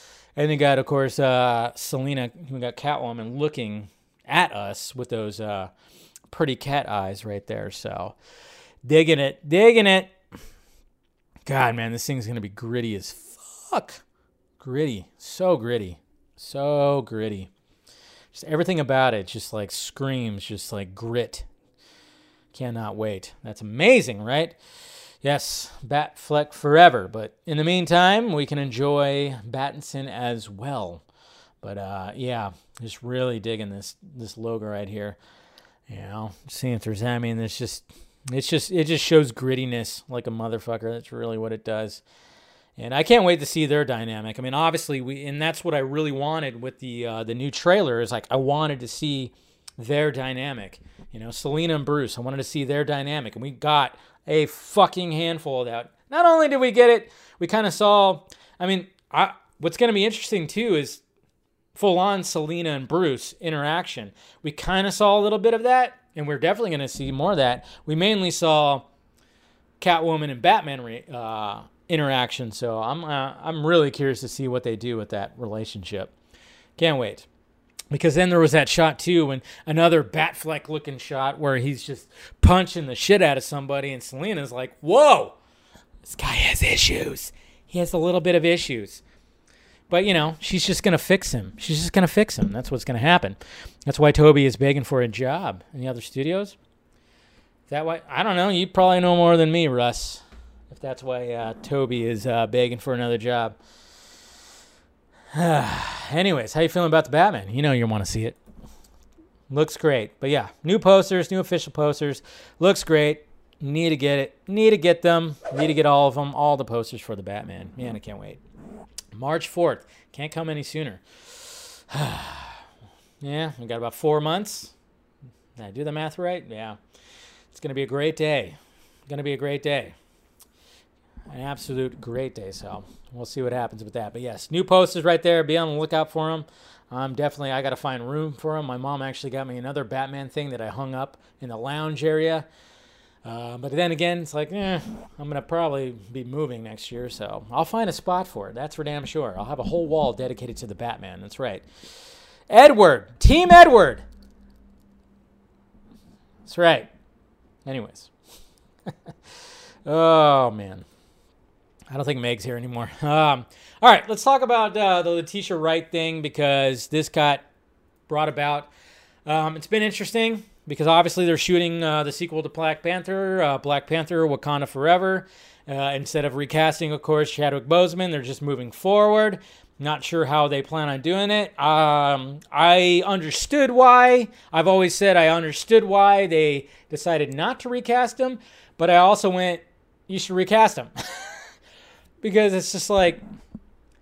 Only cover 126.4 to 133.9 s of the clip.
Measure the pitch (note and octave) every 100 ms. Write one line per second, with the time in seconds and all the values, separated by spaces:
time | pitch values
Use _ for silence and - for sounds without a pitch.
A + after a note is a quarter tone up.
126.4 | - G#2+ A2 G#2 _ _ _ - - _
127.4 | _ - D3+ C3+ C#3 C#3 D3+ D#3+ D#3 D3
128.4 | G2 - _ _ _ _ - C#3+ C#3+ C#3
129.4 | C#3+ C#3+ D3 C#3+ G#2+ - _ _ _ _
130.4 | _ _ _ _ _ _ _ - - C#3
131.4 | C#3 C#3+ - C3 C3 - A#2+ A#2 C3 B2
132.4 | G2 F#2+ G2+ G2+ G2+ - - A#2+ A#2+ -
133.4 | B2+ B2 A#2 A2 G#2+